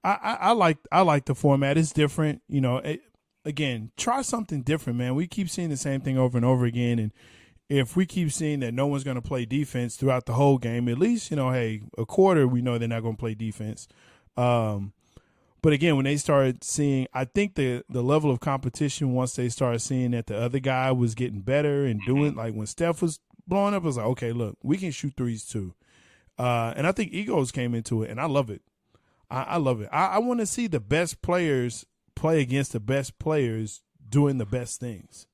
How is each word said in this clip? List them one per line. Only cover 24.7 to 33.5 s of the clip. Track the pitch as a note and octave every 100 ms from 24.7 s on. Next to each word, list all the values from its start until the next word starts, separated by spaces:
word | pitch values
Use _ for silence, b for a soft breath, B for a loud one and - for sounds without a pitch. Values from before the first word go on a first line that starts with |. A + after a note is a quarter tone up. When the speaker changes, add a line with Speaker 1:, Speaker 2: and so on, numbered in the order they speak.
| F#3
Speaker 1:
can | F#3
shoot | C3+ D3 C3
threes | B2 A2+
too." | - A2+ F#2+ - b b b b b -
Uh, | B2 A#2+ A2+ -
and | D#3
I |
think | G3 G3
egos | E3 G#3 G3 C3
came | - A#2+
into | A#2 A2+ A2+
it, | A2
and | A2+
I | D#3
love | C#3+ B2
it. | G2+ _ _ _ _ _ _ _
I, | C3
I | C3+ E3+
love | C3+ A#2+
it. | G#2
I, | C#3+ F#3+
I | F#3+
wanna | A#3+ A#3+ G#3+
see | - A#3
the | D3+
best | G2+ D3 E3+ -
players | - F3 E3+ C3+ B2 A#2+ - _ _
play | - D#3 D#3+
against | C3 C#3 C#3+
the | A#2
best | G#2 C#3 C3 -
players | D#3 D#3 B2